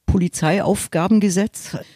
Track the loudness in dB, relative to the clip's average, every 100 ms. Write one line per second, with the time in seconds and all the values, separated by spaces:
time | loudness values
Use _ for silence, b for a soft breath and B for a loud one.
0 | 0 0 0 -2 0 2 0 -2 -2 -2
1 | 2 4 2 2 -2 -6 -12 -12 B